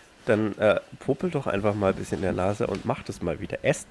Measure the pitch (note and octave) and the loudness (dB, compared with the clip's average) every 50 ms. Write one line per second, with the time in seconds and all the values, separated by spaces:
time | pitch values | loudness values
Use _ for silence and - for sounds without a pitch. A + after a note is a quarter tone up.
0 | - - _ - - - A2 G#2 A2 G#2 G2 - G#2 G#2 F2+ - - - - - | -20 -20 _ -6 0 2 2 2 2 0 0 2 2 4 4 2 0 -4 -12 -4
1 | - - - - - F3+ - - - - - G2 G2+ G#2 G2+ G#2 G2 F#2+ F#2+ G2+ | -2 -2 -2 0 -2 -2 -2 -2 -2 -2 -2 0 2 2 2 4 4 2 2 2
2 | G2 - - D#2 F#2 F2+ G2 G2+ F#2 G2 G#2 - - - G2+ F#2+ - - - - | -2 -4 -4 -2 0 0 0 2 0 0 0 0 0 -2 -2 -2 -2 -4 -4 -4
3 | - - G2+ - F#2+ - - - G#2+ - - - - C3+ D3+ - - - | -6 -10 -10 -6 -4 -4 -4 -4 -6 -8 -8 -2 0 0 0 0 -4 -4